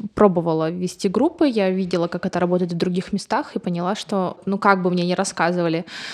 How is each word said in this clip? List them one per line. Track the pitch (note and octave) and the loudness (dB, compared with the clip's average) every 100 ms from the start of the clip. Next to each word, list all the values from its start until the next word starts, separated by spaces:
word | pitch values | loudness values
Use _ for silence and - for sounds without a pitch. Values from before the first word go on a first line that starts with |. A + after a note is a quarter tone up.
| G#3+ - | -8 4
пробовала | G#3 F3 E3 D#3+ D#3+ | 4 6 0 0 0
вести | F3+ F3+ - G3 | -2 -6 -2 -2
группы, | G#3 D#4+ - D4+ | 2 0 2 2
я | A3 F#3+ | 4 2
видела, | F#3+ F3+ F3+ E3+ | 0 0 0 -2
как | F3 F#3 | -2 -4
это | F3 | 0
работает | F3 F3+ F3 | 2 2 0
в | E3+ | -2
других | F#3 F3+ - | -2 -2 -2
местах, | G3+ - A3 D4+ G#3 | -6 -2 -4 -4 -6
и | |
поняла, | F#3 E3+ F3+ G#3+ | -4 -4 -4 -4
что, | - G3 F3+ - F#3+ | -4 -2 -2 -4 -6
ну, | G3 | 2
как | G#3 F#3+ | 4 4
бы | F3+ | 2
мне | F3+ F3 | 0 0
ни | |
рассказывали, | F3+ G3 - E3+ F3+ E3+ D#3+ - - - | 0 -2 0 0 2 0 -2 -6 -12 -12